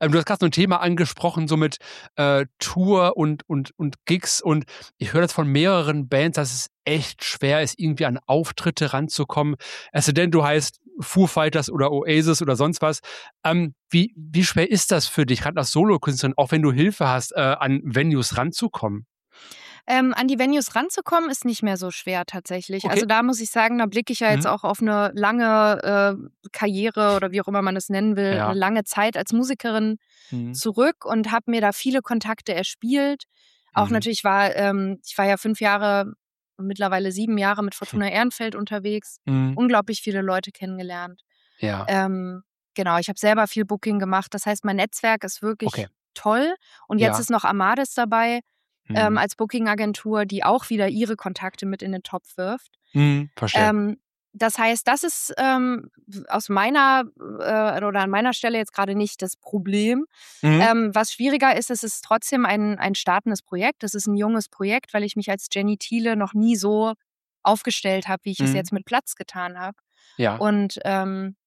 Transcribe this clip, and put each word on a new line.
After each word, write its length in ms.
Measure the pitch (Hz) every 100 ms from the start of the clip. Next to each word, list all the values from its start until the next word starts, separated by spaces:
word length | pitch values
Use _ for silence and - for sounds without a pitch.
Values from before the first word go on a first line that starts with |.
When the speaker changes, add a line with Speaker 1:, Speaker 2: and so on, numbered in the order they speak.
Speaker 1:
Ähm, 100 | 156
du 60 | 165
hast 80 | 151
grad 140 | 202
so 60 | 170
ein 40 |
Thema 260 | 151 190 175
angesprochen, 640 | 175 175 170 - 175 170 156
so 100 | 156
mit, 200 | 156 - - - - -
äh, 300 | 143 139 139 -
Tour 580 | - 180 185 190 175 -
und, 260 | 151 151 -
und, 240 | 143 135 -
und 180 | 151 - -
Gigs 360 | 175 - -
und 240 | 170 156 - - - -
ich 160 | 127
hör 80 | 147
das 100 | 175
von 160 | - 147
mehreren 600 | 139 180 185 151 147 127
Bands, 260 | 139 160 156
dass 160 | 135
es 140 | 127 - _ -
echt 380 | 151 - -
schwer 380 | - - 139 151
ist, 160 | 147 -
irgendwie 260 | 160 143 147
an 100 | 127 -
Auftritte 680 | 143 165 - 170 - 147
ranzukommen. 600 | 135 156 - 143 - 147 143 - - -
Es 140 | 151 151
sei 40 |
denn, 180 | 147 175
du 120 | 165
heißt 360 | 147 151 143 - - 349
Foo 260 | - 185 185
Fighters 420 | 165 156 156 135
oder 220 | 143 139
Oasis 500 | 143 160 156 160 156
oder 140 | 139 120
sonst 260 | 147 -
was. 180 | 156 151 - - - _
Ähm, 300 | 160 175 165 - -
wie, 240 | 170 220 170
wie 280 | 156 160 180
schwer 240 | - 175
ist 200 | 202 -
das 160 | 175 -
für 180 | - 131
dich, 160 | 123
grad 160 | 143 151
als 140 | 131
Solokünstlerin, 640 | 151 208 165 - 127 135 135
auch 140 | 131
wenn 100 | 160
du 100 | 151
Hilfe 360 | 127 185 202 143
hast, 240 | 127 - -
äh, 40 |
an 420 | 135 139 139 135
Venues 540 | 131 123 160 143 120 -
ranzukommen? 680 | 147 - 233 - 110 104 113 _ _ _ - - - - -
Speaker 2:
Ähm, 260 | 254 254 -
an 120 | 262
die 120 | 254
Venues 360 | 262 294 247 226
ranzukommen 540 | 330 - - 339 330
ist 160 | 269 247
nicht 160 | 220
mehr 140 | 214 190
so 140 | 185
schwer 340 | - - 180 175
tatsächlich. 600 | 185 - 185 180 196 190
Speaker 1:
Okay. 80 |
Speaker 2:
Also 120 | 202 220
da 160 | 220
muss 160 | 247 233
ich 120 | 220
sagen, 260 | 233 226 240
da 80 | 220
blicke 280 | 202 240
ich 60 | 240
ja 100 | 226
jetzt 140 | 208 165
Speaker 1:
Mhm. 40 |
Speaker 2:
auch 120 | 208
auf 180 | 190 202
eine 300 | 220 208 202
lange, 640 | 208 208 240 226 220 214 208 - 202 202 196 - _
äh, 40 | 202
Karriere 640 | - 208 196 220 214 208 196
oder 160 | 190
wie 100 | 196
auch 60 | 190
immer 140 | 202
man 140 | 190 190
es 140 | -
nennen 260 | 196 214 202
will, 200 | 196 190
Speaker 1:
Ja. 140 | 214
Speaker 2:
eine 80 | 196
lange 240 | 190 220
Zeit 340 | 202 - 214 175
als 140 | 185
Musikerin 640 | 233 254 262 240 220 220 220 _ _ -
Speaker 1:
Mhm. 220 | 123 120
Speaker 2:
zurück 520 | 123 226 208 277 - -
und 260 | 226 214
hab 160 | 226 -
mir 140 | 233
da 100 | 208
viele 300 | 196 262 262
Kontakte 520 | - 226 214 220 -
erspielt. 720 | 175 185 - 233 285 277 285 - _ _ _ _
Auch 140 | - 202
Speaker 1:
Mhm. 60 |
Speaker 2:
natürlich 300 | 226 220 208
war, 320 | 202 196 202 -
ähm, 460 | 202 196 190 190 -
ich 120 | -
war 80 | 196
ja 120 | 196
fünf 220 | 220 214
Jahre, 520 | 214 202 208 202 196 - _ _ _ -
mittlerweile 540 | 190 196 196 190 196
sieben 260 | 185 226 214
Jahre 260 | 196 208
mit 100 | 202 -
Speaker 1:
Hm. 20 |
Speaker 2:
Fortuna 320 | 202 208 202
Ehrenfeld 460 | 190 247 - 226 208
unterwegs, 640 | 208 208 202 214 - - -
Speaker 1:
Mhm. 280 | 131 131 139
Speaker 2:
unglaublich 460 | 247 226 202 214
viele 200 | 220 196
Leute 300 | 190 185 190
kennengelernt. 720 | - 190 185 180 175 180 180 _ _ _ -
Speaker 1:
Ja. 260 | 107 98 98
Speaker 2:
Ähm, 560 | 196 190 185 185 185 - _ _
genau, 240 | - 185 170
ich 120 | 175
hab 100 | 196
selber 280 | 208 220 208
viel 180 | 220 202
Booking 340 | 208 220 208
gemacht. 340 | 190 190 185
Das 120 | 202 208
heißt, 180 | 208 208
mein 120 | 196
Netzwerk 460 | 220 - 226 220 190
ist 160 | -
wirklich 240 | 214 214 220
Speaker 1:
Okay. 140 | - 98 _ _ -
Speaker 2:
toll. 400 | 208 226 302 370 _ - -
Und 120 | 214
jetzt 160 | 226 214
Speaker 1:
Ja. 40 |
Speaker 2:
ist 100 | 233
noch 140 | 226
Amades 500 | - 202 190 247 269
dabei, 460 | - 233 226 233 240 - _ _ _ -
ähm, 240 | 214 214
Speaker 1:
Mhm. 40 | 214
Speaker 2:
als 180 | 147 -
Booking-Agentur, 880 | 220 247 220 208 214 202 214 214 202
die 180 | 196
auch 260 | - 247 -
wieder 180 | 220 196
ihre 280 | 214 220 220
Kontakte 480 | 190 185 190 - 196
mit 160 | 196
in 100 | 196
den 120 | 190
Topf 340 | - 185 _ -
wirft. 400 | 185 247 _ _ _
Speaker 1:
Mhm, 360 | 143 147 143 147 -
verstehe. 320 | 110 214 214
Speaker 2:
Ähm, 280 | 214 208 - _ _ _
das 260 | 202 226 226
heißt, 260 | 226 233 -
das 160 | 285
ist, 300 | 339 - - -
ähm, 520 | 269 262 254 240 - _ - 196 -
aus 220 | 202 208
meiner, 560 | 196 220 285 269 262 233 -
äh, 680 | 95 107 - 220 214 165
oder 180 | 208 196
an 80 | 190
meiner 220 | 196 240
Stelle 240 | 240 233 226
jetzt 160 | 214
gerade 200 | - 196
nicht 280 | 196 208 -
das 160 | 185 -
Problem. 680 | - 208 185 202 214 247 320 _ - -
Speaker 1:
Mhm. 180 | 151 156
Speaker 2:
Ähm, 300 | 226 226 220
was 200 | 214 220
schwieriger 420 | - 254 277 269 240
ist, 160 | 240
es 100 | 240
ist 200 | 220 -
trotzdem 420 | - 220 - 269 214
ein, 320 | 208 208 202
ein 160 | 196 196
startendes 460 | - 190 226 196
Projekt. 420 | - 180 226 - 208
Es 100 | 208
ist 120 | 208
ein 100 | 202
junges 320 | 208 226 -
Projekt, 440 | - 196 240 -
weil 100 | 208
ich 120 | 208 214
mich 160 | 202
als 160 | 196 -
Jenny 260 | 196 202 208
Thiele 380 | - 233 226 214
noch 160 | 196
nie 220 | 208 226 226
so 360 | 196 214 220 220 _ _ _ _
aufgestellt 640 | 190 214 - - 202 190 190
hab, 140 | 190 202
wie 60 |
ich 80 | 190
es 80 | 135
Speaker 1:
Mhm. 40 | 139
Speaker 2:
jetzt 140 | 175
mit 120 | 196 -
Platz 300 | 240 - -
getan 420 | - 185 180 180
hab. 180 | 185 208 _ _ _ -
Speaker 1:
Ja. 180 | 233 202
Speaker 2:
Und, 440 | 214 208 202 -
ähm, 540 | - 196 190 190 190 190